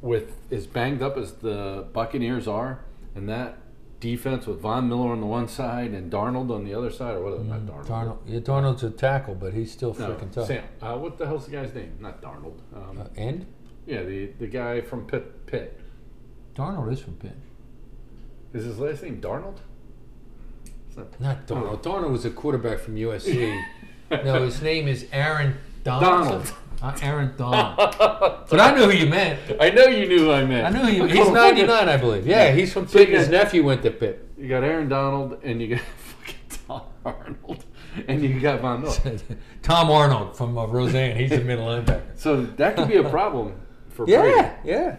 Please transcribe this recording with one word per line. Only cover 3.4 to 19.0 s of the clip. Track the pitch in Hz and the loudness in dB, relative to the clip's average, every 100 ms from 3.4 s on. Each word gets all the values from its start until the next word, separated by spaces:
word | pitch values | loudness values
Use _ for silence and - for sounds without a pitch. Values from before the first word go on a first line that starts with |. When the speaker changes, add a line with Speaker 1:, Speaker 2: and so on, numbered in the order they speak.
| 123 - - - - - | -8 -12 -20 -20 -20 -10
Speaker 1:
defense | 117 120 135 131 113 | -6 -6 -4 -4 -6
with | 90 | -8
Von | 110 120 123 | -4 -2 -2
Miller | 120 123 | 0 -2
on | 117 | -2
the | 104 | -4
one | 117 117 | -4 -6
side | - 127 123 120 | -6 -6 -4 -6
and | 101 90 | -8 -6
Darnold | 101 113 123 127 | -4 -2 -4 -4
on | 110 101 | -6 -6
the | |
other | 104 123 | -6 -6
side, | - 123 101 | -8 -8 -6
or | |
what? | 95 95 110 | -6 -6 -6
Not | 107 | -8
Speaker 2:
Mm, | 104 | -8
Speaker 1:
Darnold. | 73 - | -12 -8
Speaker 2:
Darnold. | 113 117 110 - | -6 -6 -8 -8
Yeah, | 117 | -8
Darnold's | 117 139 135 123 | -2 0 0 -2
a | 117 | -4
tackle, | - 135 139 135 92 | -2 -2 -2 -4 -10
but | 92 | -8
he's | 104 113 | -6 -8
still | - 120 113 | -6 -8 -6
Speaker 1:
No, | 107 | -8
Speaker 2:
freaking | 87 95 | -8 -10
tough. | 123 113 | -8 -6
Speaker 1:
Sam, | 123 - - | -6 -8 -14
uh, | 110 120 | -10 -10
what | 165 - | -10 -8
the | 147 | -8
hell's | 151 139 | -8 -8
the | |
guy's | 143 127 | -10 -10
name? | 123 85 80 | -12 -12 -14
Not | 104 - | -14 -16
Darnold. | 67 71 78 80 - - | -16 -16 -16 -18 -18 -18
Um, | 98 98 | -16 -14
Speaker 2:
Uh, | 98 - | -14 -8
End? | 110 165 185 - - - - | -8 -8 -12 -18 -20 -20 -10
Speaker 1:
yeah, | 120 | -8
the, | 92 98 101 - | -8 -8 -10 -10
the | 110 | -10
guy | 127 120 120 | -8 -6 -6
from | 117 120 107 | -6 -10 -8
Pitt. | 127 - - - | -8 -8 -18 -10
Pitt. | - - - - - - - - - - | -10 -10 -16 -18 -20 -20 -20 -20 -20 -18
Speaker 2:
Darnold | - 147 202 113 | -10 -8 -6 -6
is | 131 | -6
from | - | -8
Pitt. | 85 95 - - - - - - - - - - - - | -14 -14 -16 -20 -20 -20 -20 -18 -18 -18 -18 -18 -18 -14
Speaker 1:
Is | 117 117 | -12 -10
his | 110 | -8
last | 143 151 | -8 -8